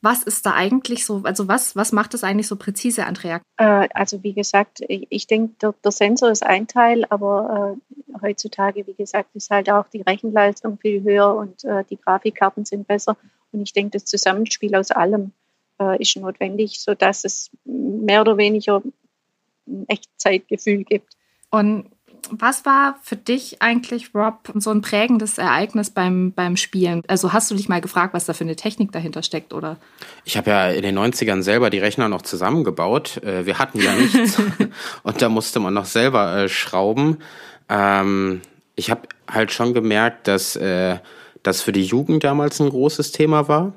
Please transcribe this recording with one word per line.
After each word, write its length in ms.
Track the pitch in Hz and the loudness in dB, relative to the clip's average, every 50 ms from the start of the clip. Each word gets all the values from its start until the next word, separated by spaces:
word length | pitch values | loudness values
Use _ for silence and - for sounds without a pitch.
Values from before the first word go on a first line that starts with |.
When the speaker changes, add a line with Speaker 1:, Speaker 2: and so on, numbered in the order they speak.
| - | 4
Speaker 1:
Was 200 | 214 240 240 - | 2 2 2 -2
ist 240 | - 220 - - | -4 -6 -2 0
da 80 | 202 - | 0 2
eigentlich 500 | - 180 196 247 262 262 - 240 233 - | 2 2 2 2 0 0 -2 -4 -4 -4
so, 180 | - 214 196 196 | -4 -4 -4 -2
also 240 | - 190 - 208 190 | -4 -2 -2 0 0
was, 260 | 196 196 - - - | 0 0 0 -2 -2
was 160 | 196 208 208 | -2 -2 0
macht 240 | - 208 214 214 - | 2 0 0 0 -4
es 80 | 233 - | -4 -4
eigentlich 240 | 190 196 208 214 | -2 0 0 -2
so 80 | 214 208 | -2 -6
präzise, 520 | 202 - - 196 - - 247 226 - 196 | -8 -6 -8 -8 -4 -2 -2 -2 -2 -4
Andrea? 340 | - 180 - - 175 165 170 _ _ _ | -4 -6 -8 -6 -6 -6 -6 _ _ _
Speaker 2:
Äh, 320 | - 226 214 208 202 196 - - | 2 4 4 6 4 2 2 0
also 300 | - 196 196 - 202 190 | -2 -4 -2 -4 -6 -6
wie 120 | 208 196 | -6 -4
gesagt, 480 | 202 202 - - 202 208 _ _ - - | -4 -4 2 2 2 2 _ _ -14 -8
ich, 220 | - 196 196 185 _ | -8 -6 -8 -6 _
ich 160 | - 208 - | -8 -8 -2
denke, 280 | _ 220 220 226 220 220 _ | _ 2 2 2 -2 -4 _
der, 140 | - 214 202 _ _ | -2 -2 -2 _ _
der 60 | 208 | -2
Sensor 400 | 208 - 208 202 226 262 262 233 | 2 2 2 2 4 4 4 4
ist 160 | 220 208 - | 2 2 2
ein 220 | - 185 190 214 - | 2 0 0 0 -2
Teil, 360 | - 247 240 233 233 233 226 - | 2 4 4 4 6 2 2 0
aber, 680 | 208 202 208 202 202 202 220 - 226 202 202 202 196 | -2 -2 0 0 0 0 0 -2 -2 -2 -2 -4 -6
äh, 460 | 226 _ _ 262 294 277 - 269 214 196 | -8 _ _ -20 -20 -20 -18 -16 -8 -6
heutzutage, 640 | 202 202 - - 220 - - 196 202 196 202 202 | -6 -6 -6 -8 -12 -4 -2 -2 -2 0 -4 -10
wie 80 | - 190 | -10 -8
gesagt, 400 | _ 208 196 - 214 196 _ _ | _ -10 -4 -4 -4 -4 _ _
ist 160 | 214 - - | -16 -6 -2
halt 180 | 208 202 190 226 | 0 0 2 4
auch 200 | 208 202 202 _ | 2 2 2 _
die 140 | _ 220 196 | _ -4 -2
Rechenleistung 760 | - 190 208 - 226 214 214 202 202 202 - _ 220 208 208 | -2 -2 0 -2 0 2 4 4 4 2 0 _ -8 -8 -2
viel 240 | _ 214 202 202 196 | _ 0 0 0 2
höher 320 | 208 202 202 202 202 202 | 2 4 6 6 6 4
und, 300 | 214 214 196 185 _ - | 2 -2 -8 -12 _ -6
äh, 180 | 269 208 196 196 _ | -4 -2 -2 -2 _
die 80 | - - | -10 -8
Grafikkarten 640 | _ - 185 196 - 220 214 - 202 190 - - 208 | _ 0 0 2 0 -2 0 2 0 0 0 -2 -8
sind 220 | - - 202 202 | -8 -8 -10 -2
besser. 300 | _ 208 208 - - 214 _ _ _ _ _ _ _ - | _ -2 -2 0 -2 -4 _ _ _ _ _ _ _ -8
Und 100 | 214 202 | -8 -8
ich 100 | 202 - | -4 -2
denke, 180 | 202 202 208 | -2 -2 -2
das 140 | - 202 - | -4 -6 -6
Zusammenspiel 720 | - - 196 - 190 185 202 226 220 - - - 202 202 | -4 -4 0 2 2 2 2 0 -2 -4 -4 -4 0 0
aus 160 | 190 196 - - | 0 2 2 0
allem, 400 | - 170 180 208 208 196 190 - _ _ _ _ _ _ _ _ _ | 2 2 2 2 0 -2 -4 -10 _ _ _ _ _ _ _ _ _
äh, 200 | 196 190 190 - | -2 0 0 0
ist 160 | - 202 - | 0 -2 -2
notwendig, 640 | 196 190 185 - _ - 190 190 208 220 202 - - | -2 -4 -10 -6 _ -6 -6 -2 -2 -2 -2 -2 -8
sodass 440 | - - 208 - - 190 202 - - | -4 -4 0 2 2 2 2 0 -4
es 260 | 196 - - - - - - _ | -6 -6 -8 -10 -12 -16 -20 _
mehr 560 | 262 - - - - 196 214 220 208 196 214 | -10 -8 -6 -4 -4 -4 -2 0 4 4 6
oder 160 | 214 220 220 | 6 6 4
weniger 440 | 202 208 208 214 214 202 - 202 196 196 - - _ _ _ _ _ _ _ _ _ _ _ _ _ _ | 4 4 2 2 0 0 2 0 0 0 -4 -14 _ _ _ _ _ _ _ _ _ _ _ _ _ _
ein 220 | - 185 196 190 - | -14 -12 -12 -6 -6
Echtzeitgefühl 960 | 214 196 - _ _ _ - 190 196 190 - _ 214 208 - - 202 202 190 | -6 -6 -6 _ _ _ 2 2 2 2 0 _ -8 -4 0 0 0 0 0
gibt. 320 | _ 208 202 _ _ - _ _ _ _ _ _ _ | _ -2 -2 _ _ -20 _ _ _ _ _ _ _
Speaker 1:
Und 360 | - 220 208 208 214 208 196 - _ _ _ _ _ _ - - | 2 2 2 2 0 -2 -6 -10 _ _ _ _ _ _ -16 -14
was 340 | - 220 - 240 269 - - | -10 -2 0 0 0 0 0
war 360 | 285 269 269 277 277 277 277 - | 2 4 4 4 2 0 -6 -8
für 140 | - - | -10 -10
dich 440 | 202 - - 240 269 - - - - | -8 -2 -2 -2 -2 -2 -8 -6 -2
eigentlich, 540 | - 233 233 240 240 - 247 240 233 - _ | 0 0 0 0 -2 -4 -8 -8 -8 -6 _
Rob, 380 | 208 208 220 220 - _ - - | 0 0 0 -2 -4 _ -6 -4
so 160 | 208 202 220 | -4 -2 0
ein 120 | 214 214 208 | 0 0 0
prägendes 560 | - - 208 - 330 254 220 214 208 - - | 0 0 0 4 4 4 2 2 0 -4 -2
Ereignis 520 | - 180 127 147 190 214 - 220 208 - | 0 2 2 2 2 0 0 -2 -2 -2
beim, 420 | - - 180 180 185 185 185 185 185 | -2 0 0 2 2 2 0 0 0
beim 240 | - 180 175 175 | -2 -2 -2 0
Spielen? 460 | 185 - - - 190 185 175 170 170 165 - | -2 -4 -4 0 0 0 0 0 -2 -2 -2
Also 240 | 190 180 - 180 165 | -2 0 0 2 2
hast 180 | 220 226 - | 2 0 2
du 60 | 220 | -2
dich 120 | 196 202 - | -4 -2 -2
mal 120 | 185 175 | -2 -2
gefragt, 340 | 170 185 - 180 175 185 - | -2 -2 -2 0 -2 0 -2
was 120 | 175 - | -6 -4
da 80 | - 165 | -4 -6
für 100 | - - | -6 -4
eine 100 | 165 160 | -6 -6
Technik 380 | - - 214 214 - 220 196 - | -6 -6 -8 -2 -2 -2 -2 -2
dahinter 320 | 165 165 160 156 160 160 | -6 -8 -8 -8 -8 -8
steckt, 280 | - - 160 156 _ - | -6 -6 -8 -8 _ -12
oder? 260 | - 160 156 160 160 _ _ _ - - - - - _ | -10 -8 -10 -10 -12 _ _ _ -20 -20 -20 -20 -20 _
Speaker 3:
Ich 120 | - - | -6 -4
habe 140 | 107 101 107 | -2 0 2
ja 180 | 104 101 95 92 | 4 4 4 2
in 120 | 87 90 95 | 2 0 0
den 120 | 98 98 | -2 0
neunzigern 480 | 98 104 120 123 - 123 110 101 95 92 | 0 0 0 0 0 -2 0 0 0 0
selber 280 | 95 104 117 123 110 | 2 2 2 2 2
die 100 | 104 98 | 0 0
Rechner 280 | 92 107 104 - 120 107 | 0 -2 0 0 -2 -2
noch 140 | 101 90 - | -2 -4 -6
zusammengebaut. 920 | - - 87 87 95 135 165 147 - - - 85 92 113 147 156 - - - - | -8 -8 -4 -2 0 0 0 0 0 -2 -2 0 0 0 -2 -2 -4 -12 -10 -6
Äh, 220 | 104 95 92 90 | -4 -4 -4 -2
wir 120 | 95 95 - | -2 0 -2
hatten 220 | 135 - - 107 | -2 -2 0 0
ja 120 | 101 95 - | 0 0 4
nichts 440 | - 262 240 196 254 226 226 202 - 208 208 175 - 143 - - | 4 2 4 4 4 4 4 2 2 0 0 0 -2 -2 -4 -4
<laughs> 300 | - - - - - _ | -12 -14 -14 -14 -8 _
und 200 | - 104 - 127 | -6 -2 0 0
da 60 | 113 | 2
musste 300 | 110 110 110 - - 120 | 2 0 -2 -2 -2 -2
man 160 | 104 95 98 | -2 0 0
noch 120 | 101 98 | -2 -4
selber, 500 | 95 - 117 120 135 131 117 101 87 87 | -2 0 2 2 2 2 2 0 2 0
äh, 120 | 101 98 95 | 0 0 0
schrauben. 720 | - - - - - 92 98 101 110 127 143 156 160 156 - - - - - - - - _ _ | -2 -4 -6 -2 -2 0 2 2 2 2 2 2 0 0 -4 -20 -20 -20 -20 -20 -20 -20 _ _
Ähm, 720 | 104 104 101 101 101 98 98 98 98 98 95 95 92 92 92 - _ _ _ _ _ | 0 2 2 4 4 4 2 2 2 0 0 -2 -2 -4 -8 -16 _ _ _ _ _
ich 160 | - 92 - 113 | -8 -4 -4 -4
habe 100 | - - - - _ _ - | -4 -6 -18 -20 _ _ -6
halt 220 | - 110 110 104 | -2 -2 -2 -2
schon 240 | - - 117 120 120 | 0 -2 0 0 2
gemerkt, 540 | 123 110 110 104 104 110 117 117 - _ - | 2 2 2 2 2 2 0 0 -2 _ 0
dass, 260 | 98 98 98 - - | 0 0 0 -2 -6
äh, 440 | - - 95 92 90 92 92 92 87 - - - - - - _ - _ | -4 -2 -2 0 0 0 0 -2 -4 -8 -18 -20 -20 -20 -20 _ -6 _
das 200 | 98 92 - - | -2 -2 0 -2
für 100 | - 101 | 0 0
die 120 | 98 95 | 0 0
Jugend 380 | 92 113 123 143 - 170 156 143 | 2 0 0 0 2 0 2 2
damals 380 | 143 139 147 143 147 147 - | 2 0 2 0 0 0 0
ein 80 | 151 143 | 0 0
großes 440 | 135 127 131 151 156 - 143 - - | 2 2 0 0 0 -2 -6 -6 0
Thema 360 | - 156 151 156 151 147 139 | 2 2 4 4 2 4 4
war. 240 | 147 151 175 202 196 | 2 2 2 -2 -6